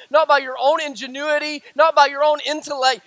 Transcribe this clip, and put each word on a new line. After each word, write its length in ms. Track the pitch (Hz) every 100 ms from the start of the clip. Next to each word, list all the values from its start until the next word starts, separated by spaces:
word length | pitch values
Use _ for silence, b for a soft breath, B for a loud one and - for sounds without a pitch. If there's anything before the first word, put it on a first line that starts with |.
| B
not 180 | 294 302
by 120 | 277
your 180 | 262 254
own 220 | 262 320
ingenuity, 840 | 294 220 262 262 302 294 302 294 - 277
not 200 | 320 311
by 120 | 277
your 180 | 277 302
own 140 | 294 262
intellect. 540 | 302 294 285 254 -